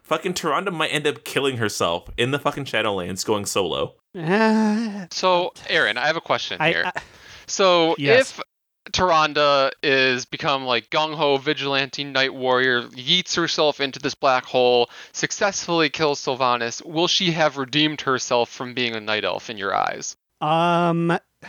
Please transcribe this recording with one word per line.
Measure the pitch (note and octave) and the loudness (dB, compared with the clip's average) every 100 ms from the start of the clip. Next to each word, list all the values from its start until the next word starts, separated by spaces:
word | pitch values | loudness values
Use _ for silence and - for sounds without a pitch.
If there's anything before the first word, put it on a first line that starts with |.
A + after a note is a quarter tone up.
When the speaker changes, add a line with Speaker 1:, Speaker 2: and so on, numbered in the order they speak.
Speaker 1:
Fucking | - D#3+ F#3 | -6 -4 -4
Tyrande | F3 E3 D#3+ F#3+ | -4 -2 -2 -2
might | E3 D#3 | -4 -2
end | D3 D3 | -2 -2
up | B2 | -4
killing | - C#3 C#3 A#2 | -6 -4 -2 0
herself | G#2+ - F2+ F2 - - | -2 0 0 -2 -4 -2
in | B2 | -2
the | C#3 | 0
fucking | D3 C#3+ | -2 -4
Shadowlands | C3+ A2 A2 G2 F2+ F#2+ | -4 -2 0 -2 -4 -6
going | - G#2+ G2 | -2 -2 -2
solo. | A2 F2+ C#2 - - _ F#3 | -4 -2 -2 -6 -8 _ -8
Speaker 2:
Uh, | D#3+ G3+ A3 A3 G#3+ G#3+ A3+ G3+ F3 | 0 2 4 4 2 0 -4 -8 -10
Speaker 3:
So, | - G3+ F3+ F3+ - - | -2 2 2 0 -6 -2
Aaron, | E3+ A2+ A2+ | 0 2 0
I | C#3+ | 0
have | E3 | -2
a | |
question | - - - F#3 | 0 -2 -2 -2
Speaker 2:
I, | D#3+ | 0
Speaker 3:
here. | E3+ F3+ | 0 -2
Speaker 2:
I | - - - - - - | -6 -12 -20 -20 -20 -8
Speaker 3:
So, | - G3 F3 E3 D#3+ | 2 4 6 4 2
Speaker 2:
Yes. | C#3+ B3 C4 - | 4 4 4 -4
Speaker 3:
if | - _ _ _ - | -16 _ _ _ -6
Tyrande | - F#3 D#3+ D3+ D3 D3 C#3 C3+ - | 0 4 4 4 4 4 4 2 0
is | D3+ C3+ C3 B2 | 2 4 4 2
become, | - - D#3+ C#3 | -4 -6 -2 -2
like, | C3 A#2 - | 0 -2 0
gung-ho | D#3+ D#3 D#3 D3 C#3 | -2 -2 0 2 2
vigilante | C3+ C#3+ C#3 C#3 C3+ - | 0 -2 0 0 -2 -6
night | C#3+ C3+ C3+ | -4 0 0
warrior, | C3 B2+ B2+ C3 B2 | 0 2 4 4 2
yeets | A#2+ B2+ B2+ F3+ - - | -2 -8 -2 0 0 -2
herself | E3 - D3+ - | -2 2 0 0
into | C#3 C3+ | -4 -4
this | C#3 | -6
black | - C#3+ B2+ - | 0 0 0 0
hole, | B2+ B2 B2 A#2 - - | 2 4 4 2 -4 -16
successfully | - - - G#3 F#3+ - E3+ D3+ | -6 -6 -2 -2 -2 -2 0 0
kills | - D3+ C#3+ | 0 -2 -2
Sylvanas, | - B2+ B2+ A#2+ A#2 - D#3+ | -4 0 0 0 -2 -6 -6
will | D#3+ F3 | -2 0
she | - F#3 | 2 0
have | E3 D#3 C3+ | 2 0 0
redeemed | C3 D3 D#3 D3+ | -2 0 0 0
herself | - B2+ - B2 A#2 | -2 -2 0 0 0
from | - B2 | -4 -8
being | B2 A#2+ | -4 -4
a | A2+ | -4
night | G#2+ G#2+ | -4 -2
elf | F#2+ G2 - | -2 -4 -6
in | G#2+ | -6
your | G2 | -2
eyes? | G2 - - - - _ - | 0 0 -4 -10 -14 _ -6
Speaker 2:
Um, | D3+ E3 E3+ E3+ F3 E3+ E3+ E3+ _ _ | -2 0 2 2 2 0 0 -2 _ _